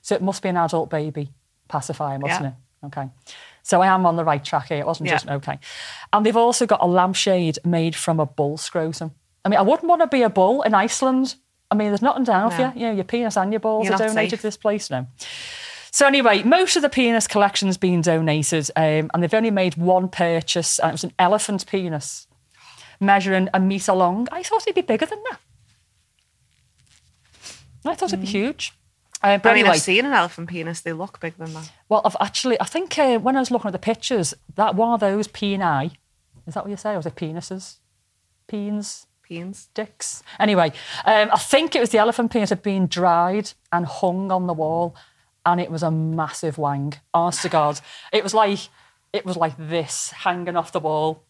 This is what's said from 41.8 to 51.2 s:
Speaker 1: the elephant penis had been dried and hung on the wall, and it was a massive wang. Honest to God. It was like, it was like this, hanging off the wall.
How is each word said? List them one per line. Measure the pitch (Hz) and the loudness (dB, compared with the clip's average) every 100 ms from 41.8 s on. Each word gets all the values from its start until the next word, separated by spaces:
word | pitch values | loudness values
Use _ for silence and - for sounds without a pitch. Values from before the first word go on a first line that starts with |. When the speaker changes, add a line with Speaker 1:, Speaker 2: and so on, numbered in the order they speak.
| 233 | 2
Speaker 1:
the | 220 | 4
elephant | 220 233 233 | 4 2 -2
penis | 233 202 | 0 0
had | 190 | -2
been | 208 190 180 | -2 0 0
dried | - 180 170 175 202 208 - _ | 2 2 4 2 0 -4 -14 _
and | 170 160 | -4 -2
hung | - 185 180 196 | -2 -2 -2 -2
on | 185 180 | -2 -2
the | |
wall, | 160 156 165 170 - - _ _ _ 175 | -2 -2 -2 -4 -8 -20 _ _ _ 0
and | 175 | 0
it | 175 | -2
was | 160 | -2
a | 160 | -2
massive | 160 160 160 156 - 165 147 | 0 -2 -2 -4 -4 -6 -4
wang. | 147 139 143 147 _ | -4 -2 -6 -8 _
Honest | 170 175 - | 0 0 -2
to | 175 | 0
God. | 165 147 147 - - - | 2 0 -2 -12 -20 -2
It | 214 | -2
was | 196 214 | 0 2
like, | 214 196 - _ _ _ _ | 2 0 -8 _ _ _ _
it | 208 185 | -8 -6
was | 175 | -2
like | 165 131 | -2 -2
this, | 156 170 151 - - | -6 -4 -4 -8 -10
hanging | - 190 180 175 175 | -4 -4 -2 -4 -4
off | 160 | -4
the | 185 | -4
wall. | 156 156 156 156 | -2 0 -2 -4